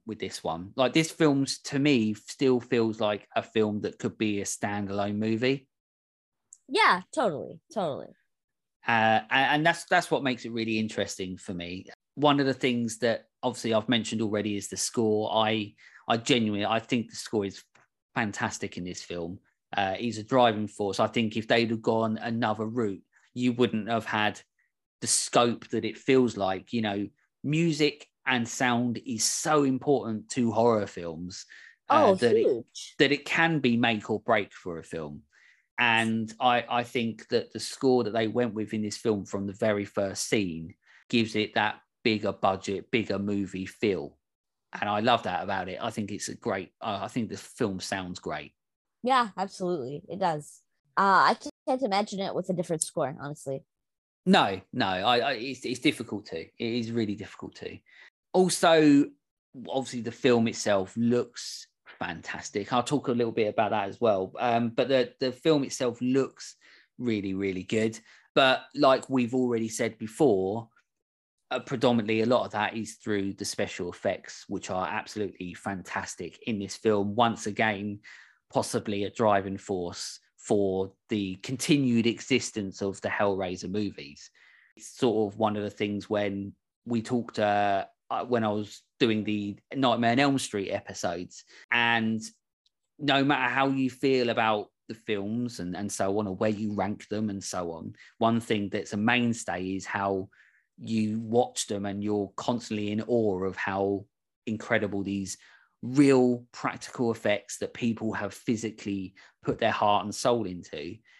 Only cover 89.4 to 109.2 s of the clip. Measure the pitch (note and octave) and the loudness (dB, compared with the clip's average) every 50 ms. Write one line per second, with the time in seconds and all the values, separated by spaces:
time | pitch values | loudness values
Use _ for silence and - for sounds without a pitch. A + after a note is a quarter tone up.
89.4 | G2+ G2+ G2 - _ - - C#3 C3 A#2+ A2+ A#2 A#2 A#2 A#2 C3+ C#3+ C#3+ C#3 B2+ | -4 -6 -8 -10 _ -10 -4 0 2 2 2 4 2 2 4 4 4 4 2 0
90.4 | - - - G2+ F#2+ F2+ F#2+ G2+ - - F#2+ - - F#2 E2+ F2 F#2 - - - | -2 -4 -4 -4 -4 -4 -4 -6 -6 -8 -10 -6 -4 -4 -4 -4 -8 -12 -14 -20
91.4 | - _ - - - - A#2+ A#2+ A#2 A#2 A#2 A#2 A2 A2 A2+ A2 A2 - - _ | -20 _ -20 -16 -6 -2 0 2 2 4 2 2 2 0 -2 -2 -6 -10 -16 _
92.4 | _ _ _ _ _ _ _ _ _ _ _ - D3 C#3 C3+ C#3 C#3 C#3+ D3 C3 | _ _ _ _ _ _ _ _ _ _ _ -4 0 2 4 4 4 4 2 2
93.4 | B2+ B2 B2 C3+ C#3 C#3 C3+ C3+ C3 B2+ B2 - - C3+ C3 B2+ A#2+ A#2 A2+ A#2+ | 2 0 0 2 2 2 2 0 0 -2 -2 0 2 2 4 4 2 2 2 2
94.4 | A2+ A2 G#2+ G#2 G2 - _ _ _ - A2 - _ - G#2+ G2 G2 G#2 A2 A#2+ | 2 2 2 0 -2 -8 _ _ _ -16 -16 -10 _ -4 -4 -2 -2 -4 -4 -4
95.4 | A#2+ A#2 A#2 - F2 F2+ F2+ E2+ G2 G2+ - - G2+ G2 G2 G#2+ G#2+ G2 F#2+ F#2+ | -4 -6 -6 -6 -8 -6 -6 -6 -6 -6 -4 -2 -2 0 0 0 -2 -2 -2 0
96.4 | A2 A2 G#2+ G2 A2 G#2 G#2 G2 F#2+ G#2 G#2 - - - G#2 G#2+ A2 G#2+ G2 G2 | 0 0 0 0 -2 -4 -2 -2 -2 -2 -4 -6 -8 -6 -4 -4 -4 -4 -4 -6
97.4 | F2 - - F#2 F2 E2+ D#2+ E2 - G#2+ A2 - - - _ - A2+ A2+ A#2 A#2 | -8 -8 -6 -6 -6 -6 -8 -10 -12 -14 -14 -16 -20 -14 _ 0 2 4 4 2
98.4 | A2+ - A2+ G#2 G2+ F#2+ - G#2 - - - G2+ G#2+ A#2 B2 B2 A#2+ A#2 A2+ A#2 | 2 0 0 0 0 -2 -4 -4 -4 -4 -2 0 2 4 4 4 4 2 0 -2
99.4 | - G2 F2 F2+ F#2 F#2 G2 F#2+ - - - G2+ G2 G2+ G2 F#2+ G2 - _ _ | -4 -6 -6 -4 -4 -4 -4 -6 -6 -6 -4 -2 -2 0 0 -2 -4 -6 _ _
100.4 | _ _ _ _ _ _ _ - - A2+ A2+ A2 G#2+ G#2+ G#2+ A2+ A#2 A2 A2+ A#2+ | _ _ _ _ _ _ _ -14 -6 -2 0 0 0 0 -2 -4 -4 0 2 2
101.4 | B2 - - - - - G#2+ G2 G2+ G2+ G2 G2+ G#2 G#2 G#2 G#2 G2 G2 - - | 2 2 -2 -8 -6 -4 -4 -4 -4 -4 -6 -4 -2 -2 0 0 -2 -4 -6 -6
102.4 | - - A#2+ A2+ - - A2 G#2 G#2 G#2 G#2 A2 G#2+ - B2 A#2 A2 G#2 F#2+ F2+ | -2 -2 -2 -2 -2 -4 -4 -4 -2 -2 -4 -4 -2 0 0 2 2 2 0 0
103.4 | F#2+ F#2+ F2+ - - G2+ F#2+ G2 G2 G2 G2+ G2 G2+ _ _ _ _ _ _ _ | -2 -4 -4 -4 -4 -2 0 0 0 0 0 -2 -6 _ _ _ _ _ _ _
104.4 | - A#2+ A2 G#2+ - - A#2 G#2+ G#2 G2 G2+ G2 F#2+ G2 G2+ G2 F#2+ F2+ - - | -8 -6 -6 -6 -4 0 0 0 0 0 -4 -4 -4 -4 -4 -4 -4 -6 -10 -14
105.4 | - - - - _ _ _ - - A#2 C3 C#3+ C#3+ C#3 C3+ B2+ B2+ B2 B2 A#2+ | -16 -20 -20 -20 _ _ _ -12 -8 -2 4 6 6 8 8 6 6 4 2 0
106.4 | B2 _ - - - B2 F2+ - - - - - B2 A#2 A2+ A2+ - G#2+ G#2 G2+ | -4 _ -12 -8 -6 -6 -6 -6 -12 -10 -4 -2 -2 -2 -2 0 0 0 0 0
107.4 | - - - - G#2 - - - B2 A#2 A2 - A2 G#2+ G2 G2+ G#2 G2 - - | -2 -8 -10 -8 -8 -8 -6 -2 -2 -2 -2 -2 -4 -4 -4 -4 -6 -6 -8 -8
108.4 | - - A#2 G#2+ A2 A2 A2 - - G#2 G2+ G2 F#2+ F#2 - - | -4 -4 -2 -2 -2 -6 -8 -8 -8 -6 -6 -6 -6 -10 -14 -18